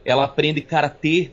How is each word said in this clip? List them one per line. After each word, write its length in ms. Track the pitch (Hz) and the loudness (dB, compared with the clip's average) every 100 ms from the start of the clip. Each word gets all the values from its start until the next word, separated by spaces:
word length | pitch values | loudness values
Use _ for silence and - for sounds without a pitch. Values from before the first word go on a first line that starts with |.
ela 200 | - 127 | -2 0
aprende 380 | 139 - 151 151 | 0 0 -2 -2
karatê, 720 | - 160 143 - 151 165 151 | -2 -2 -2 -2 0 0 -2